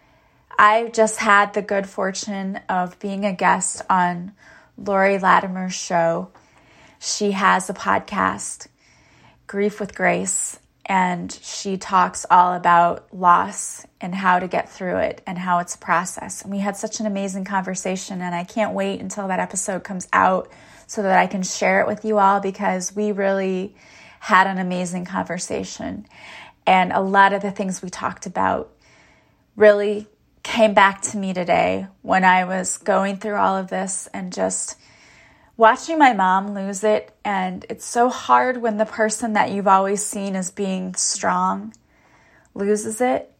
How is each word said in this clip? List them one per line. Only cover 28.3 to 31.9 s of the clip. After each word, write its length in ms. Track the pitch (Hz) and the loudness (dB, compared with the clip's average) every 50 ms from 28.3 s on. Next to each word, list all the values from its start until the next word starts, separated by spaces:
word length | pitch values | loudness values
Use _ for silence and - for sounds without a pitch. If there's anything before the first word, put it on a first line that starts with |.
| 180 185 - - - - - - _ _ _ _ _ _ _ _ _ _ _ _ _ _ _ _ _ | -4 -2 0 0 0 -2 -4 -10 _ _ _ _ _ _ _ _ _ _ _ _ _ _ _ _ _
really 500 | 202 214 214 208 202 202 208 208 208 214 - _ _ _ _ _ _ - | 6 6 6 6 6 2 -2 -2 -4 -8 -12 _ _ _ _ _ _ -12
came 300 | - - 240 220 214 202 | -6 2 2 2 4 6
back 280 | 208 196 196 185 - | 6 6 6 4 0
to 140 | - - - | -8 -8 -6
me 180 | 208 196 190 185 | -4 -4 -4 -4
today 540 | 180 175 175 175 175 175 180 185 190 190 190 | -4 0 2 2 2 2 2 0 -2 -6 -10